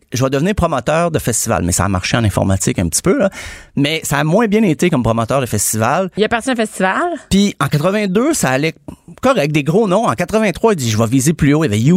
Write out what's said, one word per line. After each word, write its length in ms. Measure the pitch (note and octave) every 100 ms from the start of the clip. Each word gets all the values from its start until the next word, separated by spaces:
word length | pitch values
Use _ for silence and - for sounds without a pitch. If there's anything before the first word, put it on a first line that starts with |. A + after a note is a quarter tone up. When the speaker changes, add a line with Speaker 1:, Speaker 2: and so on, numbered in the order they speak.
| _
Speaker 1:
je 100 | A2
vais 60 | C3
devenir 240 | C#3 E3+
promoteur 560 | G#3 E3+ C#3 - D#3 E3+
de 80 | D3+
festival. 460 | A2+ A#2 A2+ G2
Mais 80 | F2
ça 140 | F2 F#2+
a 40 |
marché 280 | F#2+ - C3
en 60 |
informatique 540 | A2+ - G2 F#2+ - B2+
un 100 | F2
petit 140 | -
peu, 160 | - C#4
là. 140 | G3 - - - - -
Mais 260 | C#3 D#3+
ça 160 | - C#3+
a 40 |
moins 200 | D3+ F3+ A#3
bien 140 | G#3
été 260 | A3 D3 F3+
comme 140 | D#3
promoteur 360 | A#2 A2+ A2+ C3
de 40 | B2+
festival. 640 | G#2 - A2 A2+ D3+ F#3+ -
Speaker 2:
Il 60 |
a 40 | G#3+
parti 200 | A#3 A#3+
un 40 | B3
festival ? 460 | G#3+ - F#3 A3 F4 E4 -
Speaker 1:
Puis 260 | F#3+ G3+ -
en 60 | C#3
quatre-vingt-deux, 680 | D3 E3+ G#3 G#3 F#3 C4+
ça 160 | D#4 C#3+
allait 240 | C3 D#3+ - - - - E3+
correct, 300 | - B3 D3
des 100 | D3+
gros 240 | C#3 F3+ A3+
noms. 180 | F3+ A3+
En 80 |
quatre-vingt-trois, 600 | B2 F3 G#3+ G#3+ - A3+
il 20 | G3
dit, 140 | A#2+
je 60 | G#2+
vais 100 | A2+
viser 240 | C3 B2+
plus 200 | E3+ C#3+
haut. 100 | D3
Il 80 | D#3
y 20 |
avait 80 | G#2 A#2+